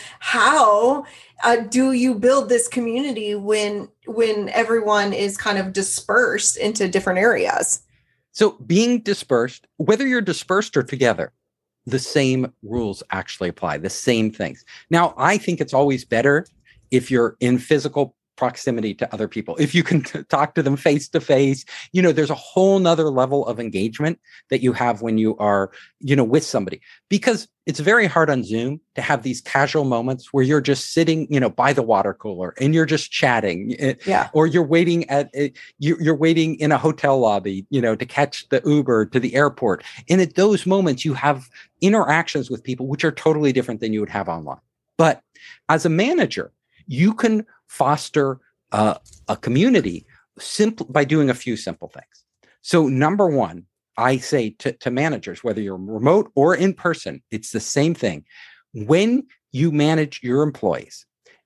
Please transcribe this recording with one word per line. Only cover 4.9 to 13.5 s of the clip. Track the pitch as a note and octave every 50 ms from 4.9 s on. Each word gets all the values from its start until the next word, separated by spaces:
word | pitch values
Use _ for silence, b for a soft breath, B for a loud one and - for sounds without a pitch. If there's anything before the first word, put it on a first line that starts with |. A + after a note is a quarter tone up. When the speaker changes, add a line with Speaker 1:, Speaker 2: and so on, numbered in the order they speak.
| G#3+ G#3 G3+ G3+ F#3+
Speaker 1:
is | - G3+ G3+ G3+
kind | - - G#3+ G3+ G3
of | F#3+ F#3+ F#3+
dispersed | G3 F#3+ G3 - - - - G#3 A#3+ B3 - D#3+ G#3 - - -
into | - - G3+ A3 - G3+ F#3
different | F3+ G3 F#3 G3 F3+ F#3
areas? | G3+ A#3+ A3 G#2+ F2+ - G2+ - - - - - - _ _ _ _ _ _ _ _ _ -
Speaker 2:
So | - A3 G#3 - - B2
being | A2 E3+ G3 A3+ A#3+ B3 A3+
dispersed, | A3+ G3+ G3+ - - - C3+ A#2 A#2 B2 - - _ _ _
whether | - D#3 B2 G#3+ A3 C#4 C4
you're | B3+ A#3+ G#3
dispersed | F#3 D#3+ - - - F#3 G3 G#3 - -
or | C3+ A#2+
together, | - - B2+ C3 A#2+ G#2 E2+ D#2+ - - _ _ _ _ _ _ _ _ _ _
the | A#2+ B2+ C3
same | B2+ - - D3 C#3 C3 C3 C3 B2+ B2+ - _ -
rules | G2+ A2 B2 A#2 G2+ G2 - - -
actually | F#2+ F#2+ F#2+ - - - F#2 F2